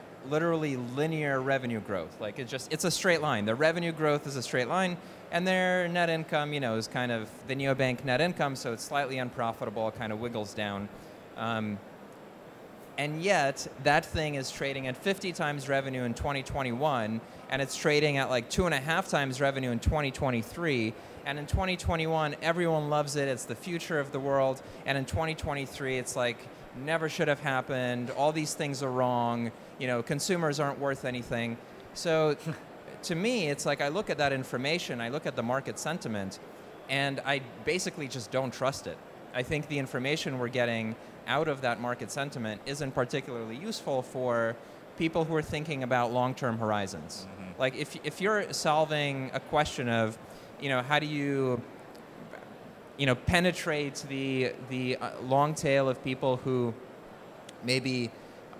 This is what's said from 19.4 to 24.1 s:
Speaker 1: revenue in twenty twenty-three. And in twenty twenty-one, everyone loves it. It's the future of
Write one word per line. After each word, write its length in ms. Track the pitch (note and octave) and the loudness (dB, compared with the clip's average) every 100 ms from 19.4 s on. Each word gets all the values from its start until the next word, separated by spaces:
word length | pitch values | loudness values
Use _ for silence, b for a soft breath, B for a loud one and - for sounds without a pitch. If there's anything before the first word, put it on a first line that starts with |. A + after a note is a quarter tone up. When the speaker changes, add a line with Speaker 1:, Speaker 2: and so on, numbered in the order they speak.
Speaker 1:
revenue 300 | C#3 C3+ B2+ | 2 2 0
in 80 | A#2 | 2
twenty 320 | - D3+ C#3 | 2 2 2
twenty-three. 840 | - C#3 A#2+ G#2+ E3+ E3+ B2+ A2 - B B | 0 2 2 -2 -2 2 2 2 -2 B B
And 140 | C#3+ D3 | -6 -4
in 80 | D3 | 0
twenty 300 | - F#3+ F3 | 2 2 0
twenty-one, 580 | - E3 D#3+ D#3+ D3+ C#3+ | 0 2 2 2 2 0
everyone 480 | D#3+ E3+ E3+ D#3 D3 | 0 4 4 4 4
loves 240 | D3 C#3+ | 2 2
it. 140 | C#3+ C#3 | 2 2
It's 160 | B2 | 0
the 100 | - | -4
future 460 | A2+ F#3 E3+ - D#3 | -8 -4 -4 0 0
of 100 | C3+ | 0